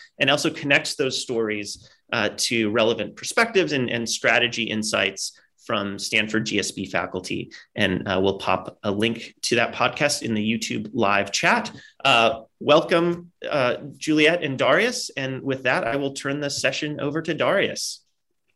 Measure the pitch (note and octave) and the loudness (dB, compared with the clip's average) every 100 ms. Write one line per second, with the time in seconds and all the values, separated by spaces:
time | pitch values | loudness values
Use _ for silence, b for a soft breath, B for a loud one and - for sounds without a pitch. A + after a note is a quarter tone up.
0 | B - C#3 D3 D#3+ - C#3+ D3+ G3+ - | B -2 2 2 0 -2 2 2 2 -2
1 | C3+ B2+ - A2+ A2 G#2 G2+ - b b | -2 -2 -4 -2 -2 -4 -8 -14 b b
2 | _ A#2 G#2+ - - A#2 G#2+ A2+ A2+ A2 | _ -2 0 -2 0 0 2 4 2 2
3 | G#2 - - - A#3 G3 D#3 C#3+ A#2 A#2+ | -4 -8 -2 0 2 2 2 0 -2 -2
4 | A2+ - B2 A#2 A#2+ A#2+ A2 A2 G#2+ G#2 | -4 0 2 4 2 0 -2 -2 0 0
5 | G2 G2 - b b _ - G#2+ G2+ G2 | 0 -2 -10 b b _ -4 -2 -2 -6
6 | - A2 G#2+ A2+ G#2+ G2+ F#2 - F#2 F2+ | -2 0 0 0 0 -2 -2 -6 -4 -4
7 | F2+ F#2 F2+ G2+ F2 B B - G2+ F#2 | -4 -6 -6 -8 -8 B B -2 0 0
8 | G2+ F#2 G2 F#2+ - F2+ - - G#2+ G2+ | 0 2 2 0 0 -2 -2 -6 -4 0
9 | A#2 A2+ - - - A#2 A#2 - B2 - | 0 -2 -10 -10 0 2 2 0 -2 2
10 | D3 - A#2 G#2+ G#2+ A2+ - A#2+ - A#2+ | 0 0 -2 0 0 -2 -2 -6 -4 0
11 | G2+ G2+ G#2 - F3 A3+ - B B B | 2 2 0 0 2 2 -2 B B B
12 | C#3 A#2 A2+ A2 - _ B2 D#3 E3 E3 | 4 6 6 2 -6 _ 4 4 6 2
13 | F3 F3 - _ - D3 B2 - C#3+ - | 2 -2 -8 _ -4 0 0 0 -6 -8
14 | - D#3 D3+ F3 D3+ C3 B2+ D#3+ A#3 - | 0 4 4 4 -2 0 4 4 2 -2
15 | - - C3+ C3 C3+ C3+ B2 D#3 C3 C#3+ | -8 -6 -6 -4 -4 -2 0 0 0 -2
16 | C#3 C#3 C#3 C#3+ C#3+ - C#3 C#3 D3+ D3 | -4 -4 -4 -4 -4 -2 -2 -2 -4 -4
17 | C#3+ D#3 D#3+ D3 B2+ F#3+ A2+ G2+ - - | -4 -4 -4 0 2 2 0 -4 -8 -10
18 | _ _ _ _ _ | _ _ _ _ _